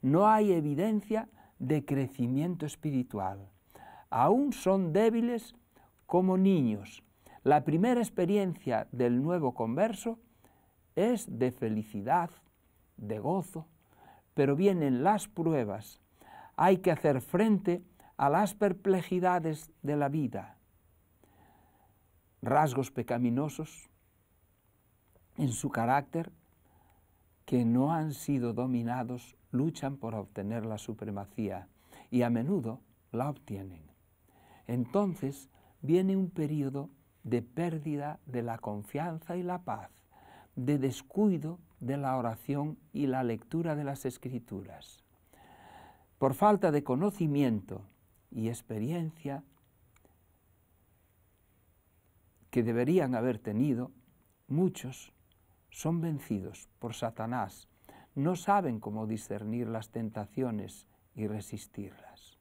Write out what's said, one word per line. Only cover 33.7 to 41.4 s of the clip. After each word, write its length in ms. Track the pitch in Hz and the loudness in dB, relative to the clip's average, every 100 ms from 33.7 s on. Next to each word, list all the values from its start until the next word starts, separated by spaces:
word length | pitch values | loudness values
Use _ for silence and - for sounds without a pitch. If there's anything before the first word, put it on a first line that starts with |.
| 85 76 _ _ _ _ _ _ - - | -16 -20 _ _ _ _ _ _ -20 -6
Entonces 840 | 120 120 196 202 165 135 139 - _ _ _ | -4 0 0 0 -2 -6 -8 -16 _ _ _
viene 340 | 147 175 190 | 2 2 4
un 140 | 190 185 | 2 0
periodo 640 | 170 151 151 139 139 143 - _ _ | -2 -2 -2 -2 -4 -10 -14 _ _
de 180 | - 120 | -2 -2
pérdida 800 | 120 - 170 160 151 147 143 147 - | -2 -4 -4 -4 -4 -4 -6 -10 -8
de 160 | 123 | -6
la 160 | 117 113 | -4 -6
confianza 800 | 107 104 104 139 170 160 - 180 | -8 -8 -8 -6 -6 -8 -8 -6
y 40 | |
la 200 | 180 180 | -4 -6
paz, 260 | 180 208 - - _ _ - - - - | -6 -10 -10 -20 _ _ -20 -20 -14 -6
de 200 | 127 147 | 0 0
descuido 840 | 131 123 - - 208 170 | 0 -4 -8 2 2 2